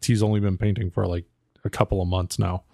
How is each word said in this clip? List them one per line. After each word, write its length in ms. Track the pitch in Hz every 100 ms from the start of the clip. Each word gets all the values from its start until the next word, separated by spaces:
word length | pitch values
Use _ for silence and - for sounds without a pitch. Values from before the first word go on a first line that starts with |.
he's 200 | - 110
only 160 | 107 104
been 180 | 101 95
painting 320 | 104 101 98
for, 160 | - 95
like, 200 | 87 - _ _ _
a 60 | 101
couple 320 | - - 95
of 60 | 90
months 320 | 90 87 -
now 240 | 92 90 -